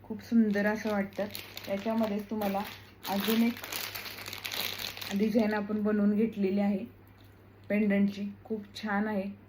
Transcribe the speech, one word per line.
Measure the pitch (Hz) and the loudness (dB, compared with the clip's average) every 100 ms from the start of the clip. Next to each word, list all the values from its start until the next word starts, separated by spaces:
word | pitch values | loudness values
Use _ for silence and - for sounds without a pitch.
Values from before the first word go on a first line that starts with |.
खूप | - 214 | -10 -12
सुंदर | - 233 214 202 208 | 4 6 6 4 2
असं | 214 214 | 0 0
वाटतं. | 208 196 - 202 - - - - | 0 -2 -4 -6 -6 -12 -14 -6
याच्यामध्येच | 196 220 220 220 202 202 | -4 0 0 0 -2 -4
तुम्हाला | 214 202 196 208 - - - - | -2 0 -2 -4 -12 -18 -14 -4
अजून | 196 202 226 | -2 2 4
एक | 233 - - - - - - - - - - - - - - - - 202 | 4 0 -8 -8 -8 -10 -12 -12 -12 -8 -6 -4 -6 -6 -8 -8 -4 0
डिझाईन | 220 220 208 | 2 4 2
आपण | 214 208 214 | 0 -2 0
बनवून | 208 214 202 208 | 2 4 4 4
घेतलेली | 226 202 190 202 | 2 2 0 2
आहे | 202 196 240 - - - - - - - - | 2 0 -4 -14 -20 -20 -20 -20 -20 -20 -2
पेंडंटची, | 208 208 202 202 196 202 - | 0 4 4 4 2 -8 -8
खूप | - 214 - - | -6 -6 -6 -8
छान | 214 202 214 | -2 0 0
आहे. | 208 202 202 | 0 -2 -8